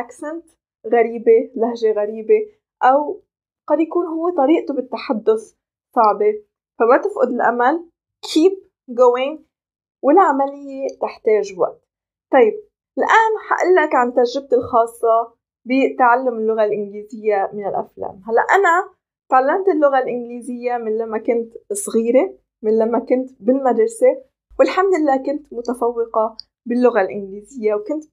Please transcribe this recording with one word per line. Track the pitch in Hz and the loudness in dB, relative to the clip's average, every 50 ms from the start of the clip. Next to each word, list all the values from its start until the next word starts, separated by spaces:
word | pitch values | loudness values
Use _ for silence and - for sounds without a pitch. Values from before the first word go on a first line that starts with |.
| 247 | 0
accent | 247 - - 311 294 320 339 - _ _ _ _ _ _ _ - | -4 -10 -14 -12 -12 -12 -12 -16 _ _ _ _ _ _ _ -6
غريبة، | 226 240 240 226 233 233 233 214 233 226 233 269 262 - | 0 2 2 2 2 -2 -2 2 4 4 4 4 0 -4
لهجة | - 220 240 233 226 220 214 208 | -4 -2 -2 -2 -2 0 0 0
غريبة، | 208 208 208 220 220 214 214 214 214 214 214 _ _ _ _ _ - - | 0 -2 -4 -6 -6 0 2 2 2 2 -4 _ _ _ _ _ 0 2
أو | 254 262 285 302 294 - - _ _ _ _ _ _ _ _ - | 4 4 4 0 -2 -8 -12 _ _ _ _ _ _ _ _ -6
قد | - 302 294 | -4 0 0
يكون | 330 311 - 349 359 | 0 0 -2 -4 -4
هو | 330 320 320 330 359 359 | -4 -6 -4 -4 -4 0
طريقته | 330 262 269 330 - - - 277 | 0 2 2 2 0 0 -4 -6
بالتحدث | 247 254 254 277 262 - - 269 208 - 214 220 220 - - _ _ _ _ _ _ _ _ - | -6 -6 -8 -10 -12 -6 -6 -6 -4 0 0 0 0 -2 -12 _ _ _ _ _ _ _ _ 0
صعبة، | 254 226 214 202 202 208 208 214 214 - _ _ _ _ _ _ - | 2 2 2 2 2 0 0 0 -2 -8 _ _ _ _ _ _ -2
فما | 233 226 262 | 2 4 4
تفقد | - - 392 403 - - 226 | 4 2 0 -2 0 -2 0
الأمل، | 254 233 - 220 240 240 240 254 311 339 339 - _ _ _ _ _ _ - | 0 0 0 0 0 2 0 0 0 -2 -6 -12 _ _ _ _ _ _ -10
keep | - - 320 320 381 381 - - _ _ _ _ - | -2 0 2 2 2 2 0 -14 _ _ _ _ -8
going، | 247 233 254 247 240 254 262 285 311 294 _ _ _ _ _ _ _ _ _ _ _ - - | 0 4 4 4 4 2 -2 -4 -6 -10 _ _ _ _ _ _ _ _ _ _ _ -4 0
والعملية | 254 302 392 370 330 277 269 277 277 285 285 285 277 269 269 269 277 269 - - | 4 4 6 6 4 4 0 -2 -4 -4 -12 -16 -14 -12 -8 -8 -8 -8 -8 -10
تحتاج | - - - - 233 214 208 208 196 190 175 | -10 -8 -4 0 0 2 2 0 -2 -2 -2
وقت. | 156 - - _ _ _ _ _ _ _ _ _ _ - - | -2 -2 -4 _ _ _ _ _ _ _ _ _ _ 0 4
طيب، | 269 233 214 - - - _ _ _ _ _ - - | 4 4 4 2 -4 -12 _ _ _ _ _ -6 -4
الآن | - - - 440 453 440 440 403 - - | 0 2 4 4 4 2 0 -4 -4 -4
حقلك | - - - 339 370 349 302 311 311 | -4 -2 2 2 4 4 2 2 0
عن | 262 240 247 247 | 0 0 0 0
تجربتي | 262 240 240 240 277 269 - 254 | 0 0 0 -2 -6 -4 0 -2
الخاصة | 247 247 - - 226 233 233 - - - 226 226 226 233 233 _ _ _ _ _ _ - | -2 0 0 0 0 0 0 -2 -2 0 2 2 2 0 -4 _ _ _ _ _ _ -6
بتعلم | 226 254 269 269 - - - 262 240 240 254 262 247 233 220 | -2 0 0 0 0 0 2 2 4 4 2 0 -2 -4 -2
اللغة | 220 220 220 220 214 | -2 -2 0 0 0
الإنجليزية | 208 208 208 208 202 202 208 208 208 - 214 208 220 208 196 196 - - | 0 -2 -4 -6 -8 -10 -14 -16 -14 -14 -6 -2 -2 0 0 -2 -4 -6
من | 208 202 | -8 -8
الأفلام. | 190 - - 226 - _ - - - - 190 190 | -6 -6 -6 -8 -8 _ -12 -12 -12 -12 -14 -8
هلأ | 226 226 233 | -2 0 0
أنا | - - - 381 403 339 330 359 415 - _ _ _ _ _ _ _ - | 0 2 2 2 4 4 2 2 0 -4 _ _ _ _ _ _ _ 0
تعلمت | 277 262 262 277 320 392 381 381 | 2 2 4 2 0 0 0 0
اللغة | 330 302 294 285 269 262 | 0 2 2 2 2 2
الإنجليزية | 254 - 233 247 240 233 240 240 226 - 247 240 240 240 240 | 0 -2 -6 -8 -8 -10 -12 -14 -12 -12 -10 -8 -6 -6 -4
من | 240 233 220 214 220 | -4 -4 -4 -4 -4
لما | 226 226 214 226 | -4 -4 -6 -6
كنت | 220 - 233 233 226 226 - - _ - 202 | -2 -2 -2 -2 -2 -6 -12 -18 _ -10 -10
صغيرة، | 202 - 220 - 226 226 226 247 262 - - - _ _ _ _ _ - | -8 -8 -4 -2 -2 0 2 2 2 2 0 -4 _ _ _ _ _ -2
من | 214 220 226 | 0 2 2
لما | 226 226 240 220 | 2 0 0 -2
كنت | 226 - 262 254 262 262 - _ | 0 0 0 -2 -2 -4 -10 _
بالمدرسة، | 196 220 262 277 269 254 233 226 220 226 - - 254 254 294 - - _ _ _ _ _ - - | 0 0 0 2 2 0 2 2 0 0 0 2 2 2 2 2 -6 _ _ _ _ _ 0 0
والحمد | 269 - - 370 370 392 370 320 311 | 0 2 2 0 2 2 2 2 2
لله | 285 269 | 0 0
كنت | 269 269 285 277 294 - - 240 | 0 -2 -4 -6 -6 -8 -12 -12
متفوقة | 233 240 - 247 247 240 233 240 233 233 226 - 220 220 220 220 _ - _ _ _ - | -10 -8 -6 -6 -2 -2 -4 -2 -2 -4 -2 0 -2 -2 -2 -4 _ -20 _ _ _ -8
باللغة | 240 240 240 247 240 233 214 | -4 -2 2 2 2 2 2
الإنجليزية | 190 - - 208 196 190 190 208 214 - 277 269 214 208 208 | 0 -2 -4 -8 -10 -10 -14 -16 -16 -16 -12 -4 -2 -2 -2
وكنت | 208 208 - 302 311 302 _ | -2 -4 -6 -8 -8 -8 _